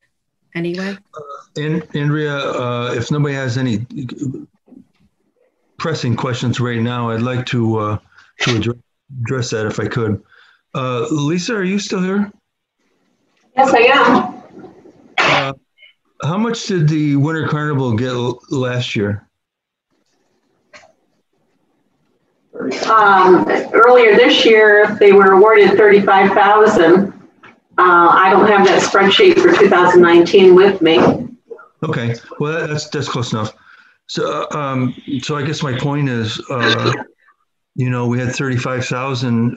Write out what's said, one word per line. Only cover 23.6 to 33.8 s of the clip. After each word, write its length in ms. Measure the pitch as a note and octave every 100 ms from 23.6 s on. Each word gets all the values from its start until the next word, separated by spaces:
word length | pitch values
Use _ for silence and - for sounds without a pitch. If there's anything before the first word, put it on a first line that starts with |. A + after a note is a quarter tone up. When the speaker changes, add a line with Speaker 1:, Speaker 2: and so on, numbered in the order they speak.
| -
Speaker 3:
earlier 420 | - A#3+ B3 A3+
this 300 | G3+ C4 -
year, 520 | A#3 A3 G#3+ G#3 G#3 G#3
they 120 | G3+
were 200 | G3 G3
awarded 440 | F#3+ G#3+ G#3+ F#3+ G3
thirty-five 560 | G#3 G3+ - F#3+ F#3+
thousand. 800 | G#3 G3+ G#3+ G#3+ F#3 E3 F#3 G3 - - _ - _ _ -
Uh, 340 | F3+ E3+ E3+
I 180 | - F#3+
don't 160 | G3 G#3
have 180 | G3+ F#3+
that 160 | -
spreadsheet 580 | - G3 G3 - F#4+ -
for 120 | F4
two 160 | - -
thousand 340 | F#4 - F4+
nineteen 520 | E3+ E3+ E3+ G3+ F#3
with 260 | F3+ G3 F#3+
me. 180 | D#3+ E3 - - - - - - - _
Speaker 2:
Okay, 320 | D#3 D3+ A#2 A#2 - -
well, 300 | D3 D#3+ D#3+
that's, 200 | D3+ -
that's 180 | D3 A#2+
close 240 | C#3 A#2+
enough. 220 | A2+ G#2+ - _ -